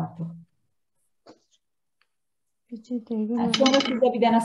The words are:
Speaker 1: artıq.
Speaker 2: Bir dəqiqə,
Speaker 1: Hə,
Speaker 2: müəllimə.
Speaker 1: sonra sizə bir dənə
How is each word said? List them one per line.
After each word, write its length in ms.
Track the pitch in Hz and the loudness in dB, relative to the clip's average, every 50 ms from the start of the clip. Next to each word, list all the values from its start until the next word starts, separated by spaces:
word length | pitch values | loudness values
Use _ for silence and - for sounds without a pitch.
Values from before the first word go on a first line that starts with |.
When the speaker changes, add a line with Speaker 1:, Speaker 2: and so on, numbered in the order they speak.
| 165 | -4
Speaker 1:
artıq. 240 | - - - 165 - - - - _ _ _ _ _ _ _ _ _ _ _ _ _ _ _ _ - - _ _ _ _ _ _ _ _ _ _ _ _ _ _ _ _ _ _ _ _ _ _ _ _ _ _ _ | -4 -8 -12 -12 -12 -14 -16 -20 _ _ _ _ _ _ _ _ _ _ _ _ _ _ _ _ -20 -20 _ _ _ _ _ _ _ _ _ _ _ _ _ _ _ _ _ _ _ _ _ _ _ _ _ _ _
Speaker 2:
Bir 80 | 240 220 | -18 -18
dəqiqə, 380 | - - 247 240 220 - 233 | -14 -10 -10 -10 -8 -8 -6
Speaker 1:
Hə, 100 | 220 214 214 | -6 -4 -4
Speaker 2:
müəllimə. 260 | 240 240 233 - - - | -2 -2 -2 0 2 4
Speaker 1:
sonra 220 | 269 262 269 277 277 - | 4 4 4 4 2 0
sizə 260 | 262 226 254 247 233 | 0 2 2 2 2
bir 80 | 226 | 2
dənə 200 | 233 226 226 226 226 | 2 2 4 2 2